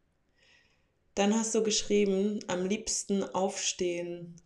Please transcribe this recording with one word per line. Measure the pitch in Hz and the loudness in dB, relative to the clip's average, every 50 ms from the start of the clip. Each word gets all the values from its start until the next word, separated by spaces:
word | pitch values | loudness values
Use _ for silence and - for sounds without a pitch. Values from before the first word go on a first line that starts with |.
| _ _ _ _ _ _ _ _ _ _ _ _ _ _ _ _ _ _ _ _ _ _ - | _ _ _ _ _ _ _ _ _ _ _ _ _ _ _ _ _ _ _ _ _ _ 0
Dann | - 202 208 214 | 2 4 4 4
hast | 226 220 - - | 2 2 0 0
du | 220 220 | 0 2
geschrieben, | 214 202 - - - 202 208 208 196 190 190 196 208 208 208 - | 2 2 0 0 2 2 4 4 4 2 2 2 0 -2 -4 -4
am | - 185 180 185 | -4 -2 -2 0
liebsten | 185 208 220 - - - - - - 202 196 190 | 0 -2 -2 -2 -4 -4 -4 -2 0 0 0 0
aufstehen, | - - 180 190 196 196 - - - - - 185 175 175 175 175 175 175 175 170 175 170 - - | 0 0 0 0 0 0 -2 -4 -4 -2 0 0 -2 0 -2 -4 -6 -6 -8 -10 -12 -16 -18 -10